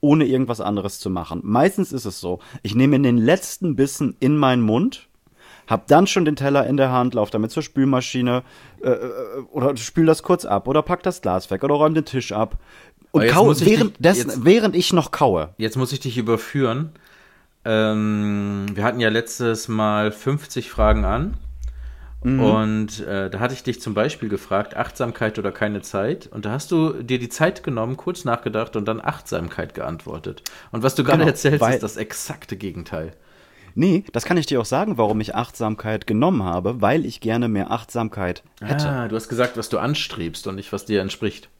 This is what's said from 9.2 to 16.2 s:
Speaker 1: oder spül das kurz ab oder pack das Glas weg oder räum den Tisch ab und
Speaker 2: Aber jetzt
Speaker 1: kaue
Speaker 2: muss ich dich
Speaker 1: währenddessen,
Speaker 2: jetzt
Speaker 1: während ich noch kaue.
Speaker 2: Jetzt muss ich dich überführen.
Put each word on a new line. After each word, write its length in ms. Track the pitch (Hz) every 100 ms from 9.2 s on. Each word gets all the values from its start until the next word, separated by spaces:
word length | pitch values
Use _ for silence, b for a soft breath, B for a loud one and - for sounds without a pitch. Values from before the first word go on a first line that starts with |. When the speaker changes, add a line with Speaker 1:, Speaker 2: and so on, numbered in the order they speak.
| 117 120 123
Speaker 1:
oder 240 | 139 127 135
spül 280 | - - 160
das 160 | 156
kurz 220 | - 180 -
ab 220 | 101 117
oder 160 | 147
pack 180 | 151 180
das 180 | - 180
Glas 280 | - 90 -
weg 140 | 190
oder 100 | 143 147
räum 200 | 151 160
den 100 | 151
Tisch 280 | 131 117
ab 240 | 104 110 - b b b b _
und 100 | 151
Speaker 2:
Aber 40 | 113
jetzt 80 |
Speaker 1:
kaue 120 | 147 190
Speaker 2:
muss 140 | 139
ich 60 | 175
dich 80 | 220
Speaker 1:
währenddessen, 500 | 220 - 147 190 -
Speaker 2:
jetzt 160 | 131 127
Speaker 1:
während 300 | 220 214 170
ich 180 | 180
noch 160 | 180 151
kaue. 380 | - 139 90 78 -
Speaker 2:
Jetzt 180 | 110 127
muss 140 | 127
ich 80 | 135
dich 160 | 135
überführen. 720 | 120